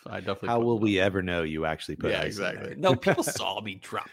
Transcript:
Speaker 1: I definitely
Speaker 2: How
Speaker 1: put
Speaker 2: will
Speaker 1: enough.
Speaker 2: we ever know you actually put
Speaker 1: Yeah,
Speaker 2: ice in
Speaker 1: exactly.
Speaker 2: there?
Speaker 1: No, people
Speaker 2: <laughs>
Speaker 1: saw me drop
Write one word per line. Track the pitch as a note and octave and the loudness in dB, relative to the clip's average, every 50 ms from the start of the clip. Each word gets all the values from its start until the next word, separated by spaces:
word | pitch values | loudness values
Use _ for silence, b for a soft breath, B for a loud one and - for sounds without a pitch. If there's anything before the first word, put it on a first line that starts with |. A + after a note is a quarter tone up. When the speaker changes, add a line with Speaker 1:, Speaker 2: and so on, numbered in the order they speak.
| - - | -14 -10
Speaker 1:
I | - G2 | -10 -6
definitely | F#2 G2 G2 - - A#2 | -4 -4 -4 -2 -2 0
Speaker 2:
How | A#2 A#2 | 2 2
Speaker 1:
put | A#2 | 4
Speaker 2:
will | A#2+ A#2 | 4 2
Speaker 1:
enough. | G#2+ G#2+ | 4 4
Speaker 2:
we | G#2+ G2+ F#2 | 4 4 6
ever | F#2 G2+ F#2 G2 F#2 | 4 4 4 2 0
know | F2+ F2 F2 E2 | 0 0 0 0
you | D#2 D#2 D#2 D#2+ | 0 0 0 0
actually | D#2 D#2+ - - - D#2 | 0 -2 -2 -4 -8 -6
put | - - - - | -2 -2 0 0
Speaker 1:
Yeah, | F#2 | 0
Speaker 2:
ice | - - - G#2 | -2 -2 -4 -4
in | G2 | -4
Speaker 1:
exactly. | F2+ F#2+ - - - | -4 -4 -6 -8 -10
Speaker 2:
there? | - | -4
Speaker 1:
No, | - - D#3+ C3+ | 0 2 4 4
people | B2+ - G3 F3+ - - | 4 4 2 2 2 2
Speaker 2:
<laughs> | |
Speaker 1:
saw | - - - G2 F#2 G2 G#2 | -2 -2 -4 -2 -4 -4 -4
me | G#2+ G#2 F#2+ | -6 -8 -8
drop | F#2 - - A2 G2+ - - | -10 -10 -8 -6 -6 -6 -6